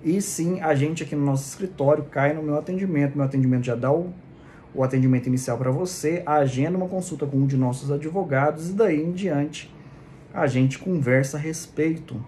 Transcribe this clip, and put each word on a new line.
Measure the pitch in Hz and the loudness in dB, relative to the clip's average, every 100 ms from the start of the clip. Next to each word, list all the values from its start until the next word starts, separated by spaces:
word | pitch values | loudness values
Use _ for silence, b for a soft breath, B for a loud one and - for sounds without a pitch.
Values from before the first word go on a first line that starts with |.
e | 156 190 | 0 0
sim, | 196 - 170 180 | -2 -2 -2 -2
a | 156 143 | 0 2
gente | 147 165 | 2 -2
aqui | 151 151 | -4 0
no | |
nosso | 143 135 - | 2 0 -2
escritório | - 190 - 143 151 | -8 -8 0 2 4
cai | 139 139 139 | 0 0 2
no | 156 | 2
meu | 151 147 | -2 -2
atendimento. | 151 185 190 151 143 143 | -2 -4 -2 2 0 0
Meu | |
atendimento | 135 139 131 127 | 0 2 2 2
já | 123 | 0
dá | 120 127 | -2 2
o, | 151 180 - - B B B B - | 0 0 -10 -18 B B B B -2
o | |
atendimento | 131 131 131 127 127 | 0 4 4 4 2
inicial | 127 127 117 | -2 -2 -2
pra | 127 | 0
você, | 139 180 180 151 170 156 | 0 -2 -2 -2 -2 2
agenda | 151 139 127 151 185 | 2 2 2 0 0
uma | 185 | -2
consulta | 190 175 147 139 | -4 -6 -6 -2
com | 135 | 0
um | 139 | 2
de | 135 | 2
nossos | 127 123 139 | 0 -2 -4
advogados | 143 156 180 156 135 147 156 165 | -4 -2 -4 0 2 0 0 -6
e | |
daí | 196 220 151 | 2 2 2
em | 165 | -2
diante | 180 196 143 147 - - - B B B B B | -2 -2 0 -2 -6 -16 -20 B B B B B
a | - 147 | -2 0
gente | 123 131 - | 4 2 0
conversa | 185 180 123 131 135 151 | -2 0 2 2 2 -4
a | |
respeito. | 156 160 - - 156 165 - 107 | -6 -8 -10 -2 0 -2 -6 -12